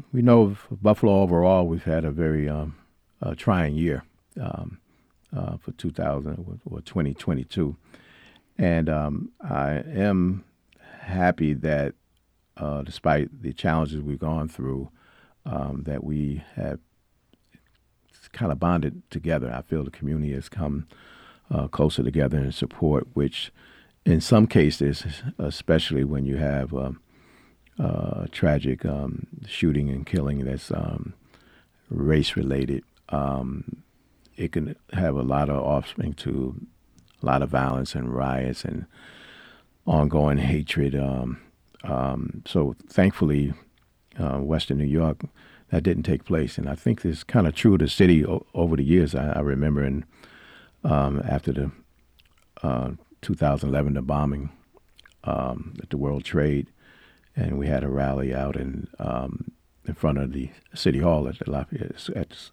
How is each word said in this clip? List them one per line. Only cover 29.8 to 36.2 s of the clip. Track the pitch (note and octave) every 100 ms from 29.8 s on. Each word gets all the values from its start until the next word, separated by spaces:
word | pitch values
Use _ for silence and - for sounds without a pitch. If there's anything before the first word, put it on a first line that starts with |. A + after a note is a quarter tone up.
| C#2+
and | C2+ C#2+
killing | F2 C#2+ C#2+
that's, | C2 C#2 -
um, | - - D#2 - - _ _ _ _ _ _ -
race-related, | - C#2+ D#2 - - C2 C2+ C2 C2+ - _ -
um, | C#2+ C#2 C2+ B1+ C#2 - - - _ _ _ _ -
it | E2+
can | E2+ D2+ G#2 _
have | - E2+ C#2
a |
lot | C2 C#2 D2
of | C#2+
offspring | C2+ C#2+ - - D#2
to | D2